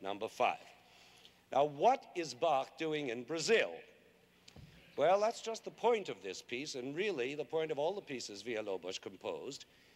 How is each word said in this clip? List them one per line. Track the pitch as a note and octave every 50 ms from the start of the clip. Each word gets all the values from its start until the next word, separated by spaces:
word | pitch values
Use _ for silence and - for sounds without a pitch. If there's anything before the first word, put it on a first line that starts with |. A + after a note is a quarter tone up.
Number | F#2+ F#2+ G#2 G2+ G#2+ G#2+
Five. | - - B2 G#2 D#2 - - - - - - - - - - - - - - - - _ _ _
Now, | - B2+ C#3+
what | D3 C#3+ C#3 E3 A3+ C4 C4 - - -
is | F3+ E3+ D3 -
Bach | A#2+ - E3+ D3+ C3+ C3+ - - -
doing | D#3+ D#3+ D#3 D3+ D3 C3
in | A2+ A#2+ B2
Brazil? | A#2 D#3 E3 D#3 D3 A3+ G#3 C3 F#2 E2 D#2+ - - - - - _ _ _ _ _ _ _ _ - - - - - - - - - -
Well, | - C3+ D#3+ F#3 G3+
that's | G#3 A3 A#3 -
just | - A3 A3+ G#3+ -
the | F#3+
point | - - - A3+ B3 A3 F#3+ D3+
of | B2 G2
this | - G2 F2+ -
piece, | - - B2+ B2 C#3+ D3+ -
and | C3+ A#2+ C3+ C#3+
really | D3+ G3+ G#3+ F#3+ C3+ A#2+ C3 D3
the | D3 D3
point | C#3+ - D#3+ D#3+ D#3
of | D#3 C#3
all | C#3+ E3 G3+
the | G#3
pieces | F#3+ - C#3+ A#2+ - - G#2 G2 G2
Villa-Lobos | B2 A#2+ G#2+ G#2+ G#2 F#2+ F2+ E2+ F2+ F#2+ -
composed. | - A2 F#2+ F2+ - G#2 E2+ D2+ E2 A2+ C#3+ - - - _ _ _ - -